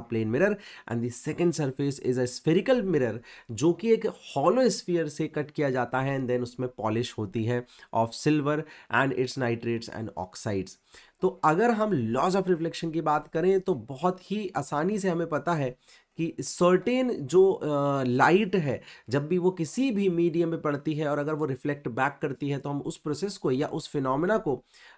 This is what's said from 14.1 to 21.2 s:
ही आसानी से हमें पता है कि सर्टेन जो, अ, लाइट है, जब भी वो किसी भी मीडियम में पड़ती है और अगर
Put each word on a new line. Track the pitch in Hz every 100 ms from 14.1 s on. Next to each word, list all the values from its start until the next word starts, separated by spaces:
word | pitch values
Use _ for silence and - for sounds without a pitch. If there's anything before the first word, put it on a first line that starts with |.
| 180 -
ही | 208 190 -
आसानी | 139 147 175 208
से | 190
हमें | 170 165
पता | 196 170
है | 165 127 - _ - _ -
कि | 165 -
सर्टेन | - - 175 180 233 254 254
जो, | - 131 185 196
अ, | - 151 143 143 139
लाइट | 127 123 135 185 208 196
है, | 143 110 - - -
जब | 139 147
भी | 180
वो | 175
किसी | 185 156 - 269
भी | 202 196
मीडियम | 170 170 165 165
में | 165
पड़ती | 151 143 156
है | 147 151
और |
अगर | 147